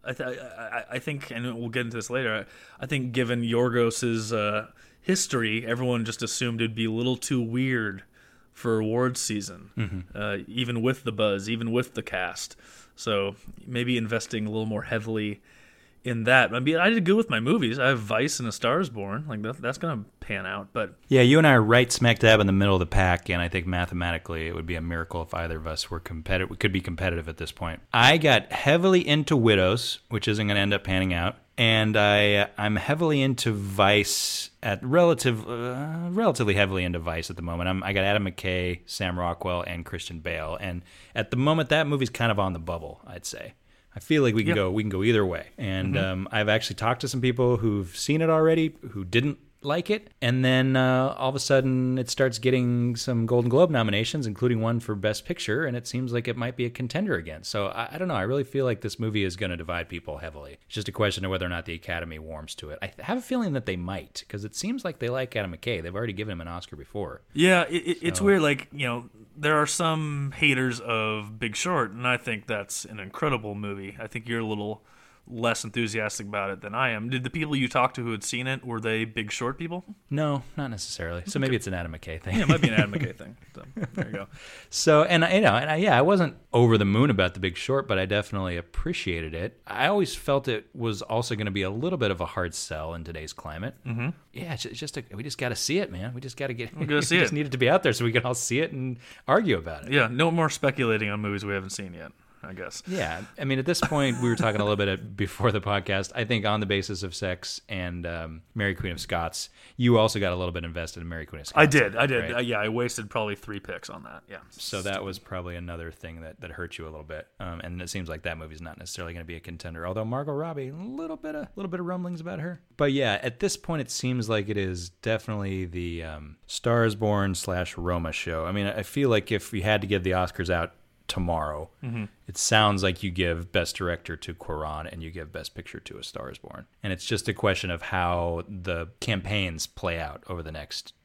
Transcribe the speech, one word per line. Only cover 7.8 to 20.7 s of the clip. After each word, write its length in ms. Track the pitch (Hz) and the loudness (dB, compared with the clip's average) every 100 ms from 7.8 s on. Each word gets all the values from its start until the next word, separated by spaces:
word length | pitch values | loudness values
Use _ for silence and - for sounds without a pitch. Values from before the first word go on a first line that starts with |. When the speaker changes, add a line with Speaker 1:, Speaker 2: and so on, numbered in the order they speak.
| 107 95 - _ _ _ _ | -2 -6 -14 _ _ _ _
Speaker 1:
for 240 | - 120 110 | -6 0 2
awards 420 | 110 117 127 123 | 2 2 2 0
season, 520 | - 107 95 87 92 - | -4 -4 -6 -12 -10 -4
Speaker 2:
Mm-hmm. 240 | 104 92 90 104 | -4 -4 -8 -6
Speaker 1:
uh, 220 | 104 101 - | -4 -4 -6
even 380 | 117 120 120 | -4 -2 0
with 200 | 120 131 120 | 0 0 -4
the 60 | |
buzz, 380 | 107 107 98 101 | 0 0 0 -2
even 220 | 117 117 | -4 0
with 240 | 117 120 - | 0 -2 -6
the 80 | |
cast. 520 | - 92 87 - - - - - - - | -4 -4 -4 -6 -12 -14 -20 -20 -20 -10
So 400 | - 104 98 98 - - - | -2 0 -2 -6 -18 -18 -8
maybe 320 | 123 123 123 | -4 0 0
investing 480 | 110 113 - 117 107 | 0 -2 -2 -4 -2
a 40 | |
little 160 | 110 110 | -2 -2
more 160 | 104 | -4
heavily 580 | - 113 110 110 107 101 _ - - _ _ _ | -4 -4 -2 -2 -2 -6 _ -20 -20 _ _ _
in 220 | 123 117 113 | -4 -2 4
that. 280 | 131 107 | 6 6
I 60 | 117 | 2
mean, 160 | 131 160 | 0 4
I 140 | 185 | 4
did 120 | 226 | 4
good 120 | 170 208 | 4 4
with 160 | 226 | 4
my 80 | 117 | 0
movies. 400 | 117 208 123 127 | 2 2 2 2
I 80 | 127 | 2
have 100 | 127 | 2
Vice 400 | 104 110 143 - | 0 0 0 -2
and 80 | 117 | -6
A 40 | |
Star 280 | - 117 151 | -2 0 2
Is 120 | 185 | 0
Born. 340 | 113 98 107 151 | -4 -6 -6 -6
Like, 140 | 110 | -6
that, 180 | 107 135 | -6 -4
that's 200 | 120 131 | -6 -4
gonna 240 | 165 123 101 _ | -4 -4 -8 _
pan 260 | - 98 92 | -8 -6 -4
out, 220 | 98 101 | -8 -6